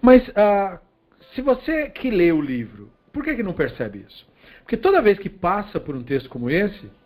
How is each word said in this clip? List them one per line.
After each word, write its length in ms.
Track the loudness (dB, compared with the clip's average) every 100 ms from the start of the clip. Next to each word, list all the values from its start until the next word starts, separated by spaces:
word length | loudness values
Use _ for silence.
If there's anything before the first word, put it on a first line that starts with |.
Mas, 300 | 8 6 6 2
ah, 420 | 2 2 -2 -8 _ _ _ _ _
se 80 | -6
você 480 | -2 -2 0 -4 -4
que 200 | -6 -4
lê 220 | 2 2
o 80 | 2
livro, 500 | -2 -6 -8 -14 -20 _ _
por 120 | -10
que 100 | -6
que 80 | -6
não 100 | -6
percebe 520 | -4 -6 -4 -10 -10 -20
isso? 200 | -20 _ _ -20 -20
Porque 140 | -8 -2
toda 260 | 2 4
vez 160 | 4 2
que 100 | -2
passa 500 | -6 -2 -2 -4 -10
por 160 | -8
um 80 | -12
texto 260 | -4 -4 -4
como 220 | -10 -2
esse 400 | -2 -2 -6 -20 _